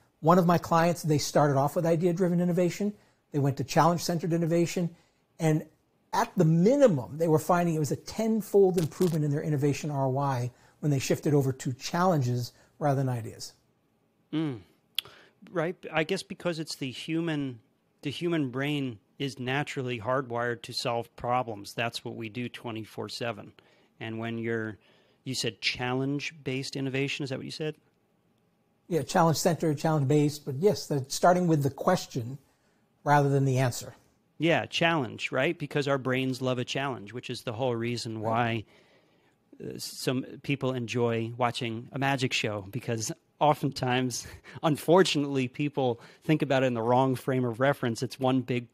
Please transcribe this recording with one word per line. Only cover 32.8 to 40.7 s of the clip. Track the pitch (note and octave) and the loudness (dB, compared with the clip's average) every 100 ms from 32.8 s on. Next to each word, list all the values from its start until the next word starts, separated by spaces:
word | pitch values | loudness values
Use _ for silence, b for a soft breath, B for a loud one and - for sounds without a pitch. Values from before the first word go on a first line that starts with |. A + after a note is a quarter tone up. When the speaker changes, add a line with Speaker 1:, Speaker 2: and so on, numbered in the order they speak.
| _ _ | _ _
Speaker 1:
rather | - D3 C#3+ | 4 4 6
than | C#3 C3+ | 2 2
the | B2+ | 2
answer. | C3 - - - _ _ _ - | 0 -2 -10 -16 _ _ _ -2
Speaker 2:
Yeah, | D#3+ C#3+ G#2+ | 0 2 0
challenge, | - E3+ E3 A2+ G#2+ - | 0 2 2 -2 -6 -4
right? | C3 D3 E3 | 0 0 -2
Because | C#3+ D3 C#3 | -4 -2 0
our | C#3 | 0
brains | B2+ B2+ C3 B2 | 0 0 0 -2
love | B2+ B2 | -2 -2
a | A#2+ | -2
challenge, | C#3 C#3 A2+ G2+ | -4 -4 -6 -10
which | B2 - | -12 -10
is | A#2+ | -10
the | - | -8
whole | A2 C3 A#2 | -4 -2 -2
reason | A#2 A#2+ A#2+ A2 | -2 -4 -6 -6
Speaker 1:
Right. | G#2+ A2+ A#2+ A2+ G2+ b b b b b b b _ - | -2 0 0 -2 -6 b b b b b b b _ -16
Speaker 2:
why, | - | -12
uh, | - | -12
some | - - - B2+ - - | -12 -8 -4 -4 -4 -10
people | - C#3 B2+ | -6 -4 -2